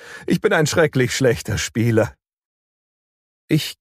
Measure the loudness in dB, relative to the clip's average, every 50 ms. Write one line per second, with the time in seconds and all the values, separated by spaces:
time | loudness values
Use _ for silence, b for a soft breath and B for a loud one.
0 | B B B B B -2 -2 0 0 0 2 2 2 2 2 2 2 2 2 0
1 | -2 0 0 0 2 2 2 0 -2 -6 -6 -6 -6 -6 -4 -2 0 2 2 2
2 | 2 0 -4 _ _ _ _ _ _ _ _ _ _ _ _ _ _ _ _ _
3 | _ _ _ _ _ _ _ _ _ _ -2 -2 -2 -4 -10 -14